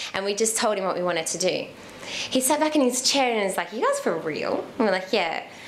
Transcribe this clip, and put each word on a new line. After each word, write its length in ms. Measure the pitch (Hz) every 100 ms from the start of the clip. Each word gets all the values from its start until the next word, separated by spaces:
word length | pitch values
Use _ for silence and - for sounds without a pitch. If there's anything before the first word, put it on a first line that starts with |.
| -
and 120 | 190 196
we 100 | 208
just 220 | 220 -
told 200 | 226 202
him 60 |
what 140 | 185 175
we 60 |
wanted 220 | 180 165 160
to 100 | 170
do. 300 | 180 - - - - - -
He 360 | - - 262
sat 180 | 254 294
back 160 | 302 302
in 60 |
his 200 | 254 247
chair 320 | - 277 254
and 120 | 220 196
was 100 | 190
like, 160 | 175
"You 140 | 220 480
guys 140 | 554
for 180 | 247 165
real?" 480 | 156 - - - - -
And 100 | 208
we're 40 |
like, 220 | 185 185
"Yeah." 300 | 208 170 - - -